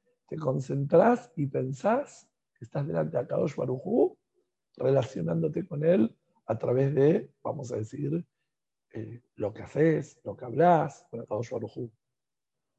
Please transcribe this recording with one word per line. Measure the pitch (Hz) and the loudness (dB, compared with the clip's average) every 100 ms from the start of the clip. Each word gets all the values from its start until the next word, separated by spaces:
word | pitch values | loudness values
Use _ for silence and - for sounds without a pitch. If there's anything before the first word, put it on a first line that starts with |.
| _ _ _ | _ _ _
te | 160 | -6
concentrás | 147 143 131 139 143 170 226 240 - - | -2 -2 -2 -4 4 6 6 2 -2 -4
y | 143 | -2
pensás | 139 131 135 196 247 277 - _ _ _ | -2 -4 -2 0 0 -2 -14 _ _ _
que | _ 120 | _ -10
estás | 143 143 | -6 -2
delante | 165 151 131 | -2 -2 -2
de | |
Akadosh | - - 151 - | -2 0 0 -2
Baruj | 131 131 - | -4 -4 0
Hu, | 240 370 - _ _ _ _ _ - | 2 2 0 _ _ _ _ _ -2
relacionándote | 127 135 117 - 165 165 160 165 185 | 2 2 0 -4 -4 -2 -2 -4 -6
con | 143 | 0
él | 156 190 226 - _ _ - | 2 4 2 -2 _ _ -6
a | 113 | -4
través | 120 123 139 | 0 2 2
de, | 143 143 180 - _ | 4 4 4 -2 _
vamos | - 143 120 | -8 -8 -8
a | 120 | -8
decir, | 110 143 143 165 - _ _ _ _ _ _ | -8 -6 -4 -4 -6 _ _ _ _ _ _
eh, | 113 110 117 _ - | -12 -12 -14 _ -8
lo | 104 | -6
que | 107 | -6
haces, | 95 139 160 156 143 _ | -6 2 2 2 -4 _
lo | - - | -14 -12
que | 123 | -4
hablas | 127 175 160 151 - _ | 4 6 6 2 -8 _
con | 117 | -16
Akadosh | - 107 117 | -6 -6 -4
Baruj | 113 107 - | -8 -8 -10
Hu. | 120 _ _ _ _ _ _ _ _ | -12 _ _ _ _ _ _ _ _